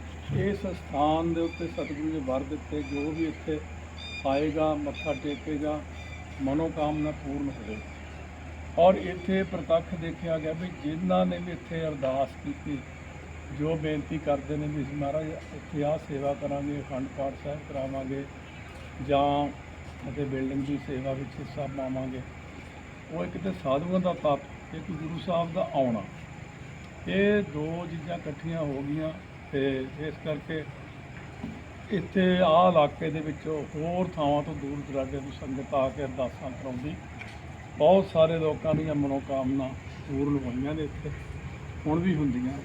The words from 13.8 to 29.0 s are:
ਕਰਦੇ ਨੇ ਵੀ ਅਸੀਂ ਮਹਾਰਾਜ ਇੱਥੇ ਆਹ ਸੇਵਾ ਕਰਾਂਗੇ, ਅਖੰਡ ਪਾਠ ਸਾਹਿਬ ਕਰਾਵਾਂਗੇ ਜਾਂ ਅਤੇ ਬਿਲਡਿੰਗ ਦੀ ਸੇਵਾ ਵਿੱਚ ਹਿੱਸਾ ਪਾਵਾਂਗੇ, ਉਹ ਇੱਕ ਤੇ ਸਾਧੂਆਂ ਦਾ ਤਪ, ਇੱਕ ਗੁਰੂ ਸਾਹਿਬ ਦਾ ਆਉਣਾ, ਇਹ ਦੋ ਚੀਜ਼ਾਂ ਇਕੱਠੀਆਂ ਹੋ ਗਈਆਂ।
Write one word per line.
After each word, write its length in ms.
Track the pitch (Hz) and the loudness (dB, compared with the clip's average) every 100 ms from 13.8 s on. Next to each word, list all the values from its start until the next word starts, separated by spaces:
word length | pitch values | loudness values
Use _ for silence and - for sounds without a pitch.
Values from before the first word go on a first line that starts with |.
| 156 151 - 160 | 0 0 -2 -2
ਕਰਦੇ 380 | 147 139 135 151 | 2 2 0 -2
ਨੇ 100 | 151 | 0
ਵੀ 160 | 151 | -2
ਅਸੀਂ 140 | 131 147 | -2 -2
ਮਹਾਰਾਜ 320 | 139 156 156 | 0 0 -2
ਇੱਥੇ 560 | 165 - 147 - 151 | -6 -8 -12 -6 0
ਆਹ 140 | 147 156 | 2 0
ਸੇਵਾ 360 | - 139 139 | -2 -2 0
ਕਰਾਂਗੇ, 460 | 143 143 143 143 143 | 0 0 -2 -2 -4
ਅਖੰਡ 260 | 131 131 135 - | -4 -4 -4 -2
ਪਾਠ 160 | 139 127 | -4 -4
ਸਾਹਿਬ 140 | 143 147 - | -6 -6 -6
ਕਰਾਵਾਂਗੇ 560 | 139 135 135 131 139 139 - - - - - - - 131 | -4 -2 -4 -4 -4 -6 -10 -14 -12 -12 -12 -12 -6 4
ਜਾਂ 400 | 139 143 143 143 - - - - - 127 | 6 6 4 2 -2 -12 -12 -12 -10 -6
ਅਤੇ 140 | 135 | -2
ਬਿਲਡਿੰਗ 420 | 139 131 131 139 135 | 0 0 0 0 0
ਦੀ 120 | 139 - | -2 -2
ਸੇਵਾ 260 | 131 135 | -2 -2
ਵਿੱਚ 280 | 135 139 - | -2 -4 -8
ਹਿੱਸਾ 280 | 139 151 135 139 | -8 -4 -4 -2
ਪਾਵਾਂਗੇ, 440 | 131 131 131 127 123 - - - - - - - - | -2 -2 -2 -4 -8 -12 -14 -14 -14 -14 -14 -14 -8
ਉਹ 120 | 160 | -4
ਇੱਕ 200 | 175 - | -4 -2
ਤੇ 80 | 185 180 | -2 -2
ਸਾਧੂਆਂ 360 | 135 139 175 185 | 2 2 4 2
ਦਾ 120 | 180 | 2
ਤਪ, 280 | 165 156 139 - - - | 2 4 4 0 -14 -10
ਇੱਕ 160 | 160 151 | -8 -6
ਗੁਰੂ 300 | 156 156 165 185 | -4 -4 -4 0
ਸਾਹਿਬ 260 | 170 170 | 2 2
ਦਾ 180 | 165 - | 0 0
ਆਉਣਾ, 300 | 151 127 110 95 - - - - - - - - - 175 | 2 4 2 -4 -10 -14 -14 -14 -14 -14 -12 -14 -10 0
ਇਹ 340 | 190 202 208 | 4 6 6
ਦੋ 440 | 202 151 156 170 170 | 2 -2 -2 -4 -4
ਚੀਜ਼ਾਂ 280 | 165 156 170 | -6 -4 -4
ਇਕੱਠੀਆਂ 420 | 156 143 160 165 | -4 -6 -4 -2
ਹੋ 220 | 147 135 | 0 -2
ਗਈਆਂ। 300 | 143 156 | -2 0